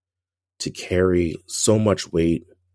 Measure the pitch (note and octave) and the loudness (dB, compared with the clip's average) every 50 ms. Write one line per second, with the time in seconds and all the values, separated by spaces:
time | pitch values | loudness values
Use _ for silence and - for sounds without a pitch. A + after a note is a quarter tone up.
0 | _ _ _ _ _ _ _ _ _ _ _ - - - - - - - F#2+ F2+ | _ _ _ _ _ _ _ _ _ _ _ -12 -12 -10 -10 -10 -8 -4 0 2
1 | F#2 F#2 F2+ F2 F2 E2 - - _ - - - - A2 G#2+ A2 A2 G#2 F#2+ - | 2 2 2 2 0 -2 -4 -8 _ -12 -8 -2 2 2 2 4 2 2 0 0
2 | - - - E2 E2 E2+ E2 - - _ _ _ _ _ _ | -2 -4 0 0 2 2 0 -2 -4 _ _ _ _ _ _